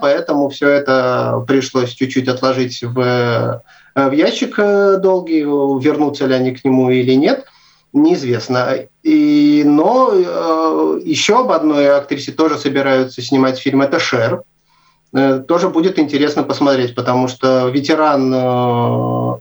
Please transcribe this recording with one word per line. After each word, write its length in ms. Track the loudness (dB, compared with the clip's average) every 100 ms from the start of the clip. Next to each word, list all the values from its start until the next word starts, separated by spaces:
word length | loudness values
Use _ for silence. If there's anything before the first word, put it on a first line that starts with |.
поэтому 480 | 0 0 -2 -2 -4
всё 180 | -2 0
это 800 | 0 2 0 0 -2 -2 -4 -2
пришлось 440 | -2 0 -2 -4
чуть-чуть 380 | -4 -4 -2 -2
отложить 540 | -2 -2 -2 -4 -6
в, 160 | -6 -2 0 0 0 -2 -4 -6 -12 -20 _
э, 140 | -2 0
в 40 |
ящик, 420 | 2 0 0 -4 -2
э, 380 | 0 2 2 2
долгий. 440 | 2 0 0 -2
Вернутся 800 | 0 0 0 0 0 0 -2 -2 -2
ли 60 |
они 180 | 0 -2
к 120 | -2
нему 240 | 0 2 2
или 240 | 2 2
нет, 320 | 2 2 0 -6 _ _ _ _
неизвестно. 800 | 2 2 2 -2 -4 -2 -2 0 -4 -8 _ 0
И, 500 | 2 4 4 4 4 4
но, 440 | 4 4 2 2
э, 880 | 2 0 -2 -2 0 0 0 -2 -2
ещё 360 | -4 -2 2 2
об 100 | 2
одной 380 | 0 2 2 4
актрисе 420 | 2 0 -6 -6
тоже 260 | -2 0 0
собираются 600 | -2 0 2 0 0 -6
снимать 360 | -2 0 2 0
фильм, 240 | -2 0
это 160 | 0 0
Шер. 440 | -2 -2 -2 -4 -8 _ _ _ _ _ _
Э, 280 | 0 0 0 0
тоже 200 | 0 0
будет 300 | 0 0 0
интересно 460 | -2 0 0 -2
посмотреть, 500 | -4 0 0 0 -2
потому 320 | -4 -2 -2 -2
что 420 | -2 0 2 0
ветеран, 640 | -2 0 0 2 2 0
э, 1040 | 0 0 0 0 0 0 -2 -2 -4 -4 -8